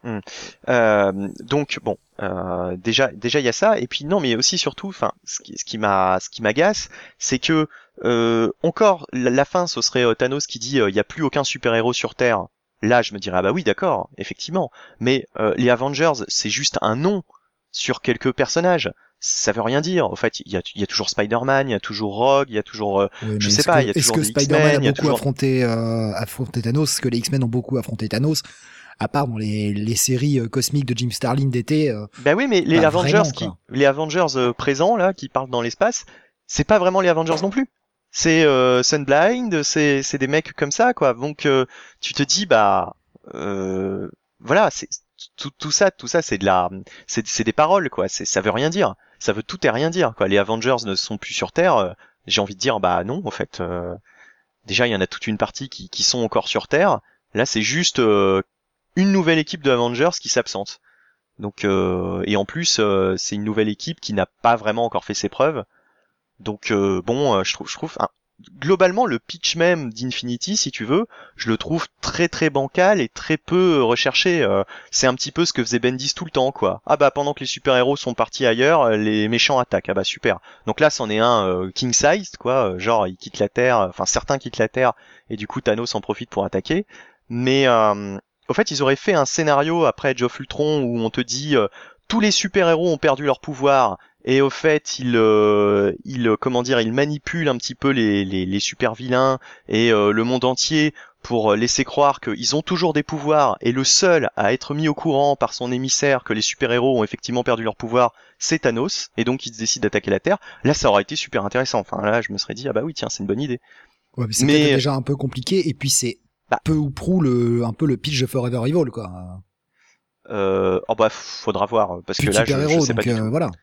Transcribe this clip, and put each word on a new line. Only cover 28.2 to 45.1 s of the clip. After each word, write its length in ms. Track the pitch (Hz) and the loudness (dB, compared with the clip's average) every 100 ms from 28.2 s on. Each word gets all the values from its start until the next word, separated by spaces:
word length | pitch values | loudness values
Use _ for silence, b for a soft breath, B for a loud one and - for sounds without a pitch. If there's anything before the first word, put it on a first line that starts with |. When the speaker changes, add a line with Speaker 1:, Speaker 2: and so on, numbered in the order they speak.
| 143 156 B B B B B - | 0 -2 B B B B B -8
Speaker 2:
À 80 | 107 | -4
part 200 | 143 139 | -2 -2
dans 100 | 113 | -2
les, 360 | 107 107 104 | -2 -2 -2
les 220 | 101 107 117 | -2 -2 -2
séries, 440 | - 127 147 139 | 0 0 2 0
euh, 80 | 113 | 0
cosmiques 380 | 135 - 147 131 | -2 -2 -2 -2
de 100 | 117 | -2
Jim 120 | 123 | -4
Starlin 340 | - 131 135 139 | -4 -2 0 0
d'été, 440 | 123 117 156 151 | -2 0 0 0
euh, 180 | 107 104 - | -2 -8 -2
Speaker 1:
Ben 160 | 131 170 | 0 2
oui, 120 | 269 | 2
mais 140 | 202 | 2
les 200 | - 165 | 4 4
Speaker 2:
pas 60 | 160 | 4
Speaker 1:
Avengers 240 | 165 143 202 | 4 2 4
Speaker 2:
vraiment, 140 | 165 | 2
Speaker 1:
qui, 140 | - 104 | -2 -10
Speaker 2:
quoi. 120 | 87 _ | -10 _
Speaker 1:
les 160 | 127 139 | 2 2
Avengers, 400 | 139 156 175 165 131 | 2 -2 0 0 2
euh, 180 | 123 | 0
présents, 420 | 120 - 135 175 233 | 0 -2 2 2 4
là, 160 | 185 | 0
qui 160 | 190 - | 0 -6
partent 200 | 131 135 | -6 -2
dans 120 | 123 | -2
l'espace, 440 | 117 - 208 - - b b _ _ | -2 0 0 -2 -12 b b _ _
c'est 180 | - 147 | -4 2
pas 120 | 214 | 4
vraiment 240 | 180 190 | 4 2
les 80 | 180 | 2
Avengers 320 | 160 160 160 | 2 0 0
non 80 | 190 | 0
plus. 160 | 226 269 _ _ _ _ | -2 -4 _ _ _ _
C'est, 320 | - 165 160 | -2 2 6
euh, 400 | 156 131 127 127 | 6 6 4 4
Sunblind, 800 | 123 151 139 143 180 247 240 170 | 2 0 2 4 4 2 -2 -2
c'est, 400 | 143 160 147 139 | 0 2 2 2
c'est 140 | 135 143 | 0 -2
des 100 | 135 | 0
mecs 260 | 151 - | 0 -2
comme 180 | - 143 | -6 -4
ça, 220 | - 240 | 2 2
quoi. 200 | 240 143 | 4 2
Donc, 320 | 117 143 147 147 | 2 -6 -2 2
euh, 180 | 135 127 B B B | 2 2 B B B
tu 120 | - | -8
te 80 | - | -2
dis, 240 | 139 185 196 | 0 0 4
bah, 500 | 117 101 95 90 - _ _ - | 6 6 4 0 -8 _ _ -16
euh, 760 | - 90 98 95 95 95 95 98 - _ _ | -8 -6 -4 -2 -2 -2 -4 -8 -14 _ _
voilà, 300 | 110 170 196 | 0 2 2
c'est, 180 | - - - _ | 0 -12 -14 _